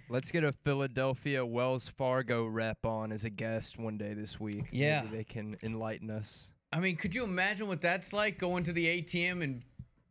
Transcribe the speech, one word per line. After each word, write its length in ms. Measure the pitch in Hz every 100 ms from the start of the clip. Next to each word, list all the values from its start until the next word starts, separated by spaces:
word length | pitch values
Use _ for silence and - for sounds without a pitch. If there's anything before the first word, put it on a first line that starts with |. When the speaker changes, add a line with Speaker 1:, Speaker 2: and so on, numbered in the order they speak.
| -
Speaker 1:
Let's 160 | 123 -
get 140 | 170
a 80 | 147
Philadelphia 920 | - 147 139 135 120 131 127 147 135
Wells 440 | 120 120 127 131 -
Fargo 580 | - 131 131 120 117 113
rep 400 | 113 113 104 113
on 260 | 110 110
as 140 | 107 110
a 60 |
guest 480 | 101 113 113 - -
one 180 | 110 107
day 160 | 104
this 260 | 107 104 -
week. 260 | 107 104 -
Speaker 2:
Yeah. 300 | 123 147 151
Speaker 1:
Maybe 160 | 110 110
they 60 |
can 340 | - 113 107 104
enlighten 480 | 110 110 110 107 110
us. 400 | 110 104 - - - -
Speaker 2:
I 80 | 160
mean, 180 | 185 165
could 180 | 190 233
you 80 |
imagine 440 | 220 180 190 208 208
what 140 | 160
that's 320 | 175 185 -
like, 240 | 208 214 -
going 260 | 180 180 170
to 80 |
the 120 | 170 165
A 160 | 175
T 240 | 156 175 175
M 160 | 180
and 220 | 143 123 - - - _ _